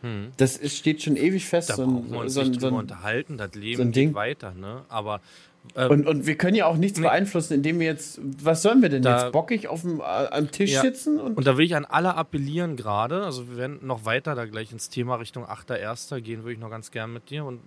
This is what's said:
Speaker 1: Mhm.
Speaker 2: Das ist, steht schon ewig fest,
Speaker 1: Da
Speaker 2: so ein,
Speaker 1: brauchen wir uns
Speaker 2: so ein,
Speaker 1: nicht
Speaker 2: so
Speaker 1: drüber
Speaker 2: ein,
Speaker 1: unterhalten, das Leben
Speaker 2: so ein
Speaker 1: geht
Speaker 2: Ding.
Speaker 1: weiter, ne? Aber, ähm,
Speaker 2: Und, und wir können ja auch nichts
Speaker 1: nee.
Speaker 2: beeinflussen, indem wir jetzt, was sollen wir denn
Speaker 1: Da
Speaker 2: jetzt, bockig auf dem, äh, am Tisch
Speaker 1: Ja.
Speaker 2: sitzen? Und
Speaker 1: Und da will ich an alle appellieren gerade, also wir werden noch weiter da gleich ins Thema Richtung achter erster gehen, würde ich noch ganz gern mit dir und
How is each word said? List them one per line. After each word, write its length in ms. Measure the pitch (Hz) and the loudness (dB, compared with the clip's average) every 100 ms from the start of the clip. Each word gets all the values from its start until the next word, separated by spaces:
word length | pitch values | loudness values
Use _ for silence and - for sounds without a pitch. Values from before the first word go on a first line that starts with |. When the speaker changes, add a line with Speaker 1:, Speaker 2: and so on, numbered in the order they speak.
Speaker 1:
Mhm. 280 | 123 107 107 - | -8 -6 -4 2
Speaker 2:
Das 200 | 131 131 | 2 2
ist, 200 | 143 - | -6 -2
steht 240 | 156 156 | 0 0
schon 140 | - | 2
ewig 320 | 143 156 190 - | 2 2 2 0
fest, 240 | 170 165 | 0 0
Speaker 1:
Da 60 | 110 | 0
Speaker 2:
so 60 | |
ein, 80 | 131 | 2
Speaker 1:
brauchen 160 | 123 120 | 0 -2
wir 80 | 120 | -6
uns 120 | 120 | -2
Speaker 2:
so 60 | 135 | 0
ein, 80 | 131 | 2
Speaker 1:
nicht 120 | 123 | 2
Speaker 2:
so 60 | 131 | 0
Speaker 1:
drüber 120 | 123 | 0
Speaker 2:
ein, 20 | |
Speaker 1:
unterhalten, 540 | 98 92 101 117 - 135 | -4 -6 -4 -4 -4 -8
das 160 | 101 | -8
Leben 220 | 104 107 120 | -8 -6 0
Speaker 2:
so 60 | |
ein 100 | 123 | 2
Speaker 1:
geht 40 | 120 147 | 4 4
Speaker 2:
Ding. 60 | |
Speaker 1:
weiter, 380 | 113 110 143 104 | 2 -4 -6 -10
ne? 300 | 90 98 120 - | -12 -12 -12 -10
Aber, 320 | 113 104 104 - - - _ - - | -8 -6 -6 -10 -20 -20 _ -10 0
ähm, 140 | 127 | 4
Speaker 2:
Und, 140 | 143 147 | 6 4
und 180 | 147 139 | 2 0
wir 80 | |
können 220 | 156 180 214 | 0 4 4
ja 100 | 165 | 4
auch 100 | 165 | 4
nichts 220 | 196 202 | 2 2
Speaker 1:
nee. 60 | 151 | 2
Speaker 2:
beeinflussen, 480 | 139 196 175 160 | 4 2 0 0
indem 240 | 147 143 170 | 2 2 2
wir 80 | 160 | 0
jetzt, 320 | 151 - - | -2 -6 -10
was 420 | 139 135 147 165 | -10 -4 0 4
sollen 200 | 202 254 | 6 8
wir 60 | 202 | 6
denn 140 | 139 | 6
Speaker 1:
Da 240 | 127 120 123 | 4 4 4
Speaker 2:
jetzt, 60 | |
bockig 360 | 135 165 226 208 | 2 0 -2 -4
auf 140 | 165 | -6
dem, 180 | 175 160 | -4 -4
äh, 20 | |
am 480 | - 95 139 - 151 | -2 -2 0 0 -2
Tisch 220 | - 202 | 0 2
Speaker 1:
Ja. 80 | 135 | 4
Speaker 2:
sitzen? 380 | 262 262 302 302 | 2 2 -2 -2
Und 160 | 277 214 | 0 0
Speaker 1:
Und 100 | 135 | 4
da 100 | 131 | 4
will 80 | |
ich 120 | 170 160 | 4 2
an 80 | |
alle 320 | 143 147 180 170 | 0 2 2 0
appellieren 580 | 160 151 139 156 175 | -2 -4 -4 -2 -4
gerade, 480 | 135 107 101 117 175 | -4 -2 0 0 -2
also 260 | 202 131 120 | -4 -8 -10
wir 80 | 120 | -8
werden 200 | 131 143 | -8 -6
noch 220 | 131 120 | -6 -6
weiter 300 | 110 120 156 | -2 -2 -2
da 100 | 135 113 | -6 -6
gleich 260 | 110 110 | -8 -10
ins 160 | 113 - | -10 -8
Thema 260 | - 120 | -4 -2
Richtung 300 | 123 117 127 117 | -4 -6 -12 -12
achter 300 | 110 - 120 | -12 -8 -6
erster 420 | 104 120 - 135 | -6 -8 -10 -10
gehen, 220 | 113 113 | -8 -10
würde 120 | 113 | -10
ich 40 | 113 | -10
noch 120 | 113 | -12
ganz 200 | 113 107 | -14 -12
gern 220 | 120 113 | -10 -8
mit 180 | 117 - | -10 -12
dir 140 | 143 | -10
und 160 | 143 123 | -10 -12